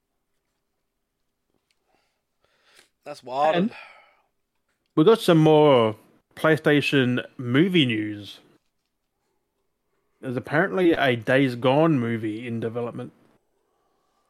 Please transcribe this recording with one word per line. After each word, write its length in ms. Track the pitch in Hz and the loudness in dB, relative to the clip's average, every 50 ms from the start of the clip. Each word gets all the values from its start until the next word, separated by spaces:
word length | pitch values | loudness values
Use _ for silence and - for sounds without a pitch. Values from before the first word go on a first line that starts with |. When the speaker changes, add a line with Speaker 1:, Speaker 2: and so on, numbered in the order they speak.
| _ _ _ _ _ _ _ _ _ _ _ _ _ _ _ _ _ _ _ _ _ _ _ _ _ _ _ _ _ _ _ _ _ _ _ _ _ _ _ _ _ _ _ _ _ _ _ _ _ _ _ _ _ _ _ _ _ _ _ _ - | _ _ _ _ _ _ _ _ _ _ _ _ _ _ _ _ _ _ _ _ _ _ _ _ _ _ _ _ _ _ _ _ _ _ _ _ _ _ _ _ _ _ _ _ _ _ _ _ _ _ _ _ _ _ _ _ _ _ _ _ -20
Speaker 1:
that's 180 | 147 147 - | -18 -18 -18
wild. 340 | - 123 127 135 147 160 160 | -14 -8 -4 -2 0 0 2
Speaker 2:
And 140 | 175 196 240 - - - - - - _ _ _ _ _ _ _ _ _ _ _ _ _ _ _ _ _ _ - | 0 -2 -2 -4 -10 -20 -20 -20 -20 _ _ _ _ _ _ _ _ _ _ _ _ _ _ _ _ _ _ -2
we 80 | 156 156 | 0 2
got 160 | 202 226 226 | 4 2 2
some 180 | - - 170 156 | 2 2 4 4
more 580 | 156 156 156 151 151 147 135 123 113 110 107 - _ _ _ _ _ _ - | 4 4 6 6 6 6 4 4 2 0 -2 -8 _ _ _ _ _ _ -10
PlayStation 880 | - - 160 156 143 - 156 147 143 135 - 151 139 127 123 123 - - - _ | -4 0 0 0 0 0 0 0 0 0 0 0 0 0 0 -2 -4 -6 -10 _
movie 500 | - 127 117 123 139 180 202 180 170 135 | -12 -6 -2 0 2 2 2 2 0 0
news. 520 | 123 110 107 107 107 104 104 101 - - - _ _ _ _ _ _ _ _ _ _ _ _ _ _ _ _ _ _ _ _ _ _ _ _ _ _ _ _ _ _ _ _ _ _ _ _ | 0 -2 -4 -6 -8 -10 -14 -16 -20 -20 -20 _ _ _ _ _ _ _ _ _ _ _ _ _ _ _ _ _ _ _ _ _ _ _ _ _ _ _ _ _ _ _ _ _ _ _ _
There's 160 | - 131 120 | -12 -10 -8
apparently 560 | 127 - - 143 151 190 185 185 185 180 170 | -8 -6 -4 -2 -2 -2 0 0 0 2 2
a 240 | 160 - 139 135 123 | 2 2 2 0 0
Days 400 | 117 110 - 127 135 139 131 120 | -2 -2 0 0 2 0 0 -2
Gone 420 | 120 117 127 135 151 160 170 156 127 | -2 0 0 2 2 2 2 2 0
movie 480 | 117 117 117 110 113 110 104 113 127 | -2 -4 -4 -6 -6 -8 -8 -10 -10
in 140 | 120 117 113 | -10 -8 -8
development. 520 | 117 113 113 120 120 117 - 123 123 151 - _ _ _ _ _ _ _ _ _ _ _ _ _ _ _ _ _ _ _ _ _ _ _ | -8 -8 -8 -8 -10 -10 -10 -12 -14 -16 -18 _ _ _ _ _ _ _ _ _ _ _ _ _ _ _ _ _ _ _ _ _ _ _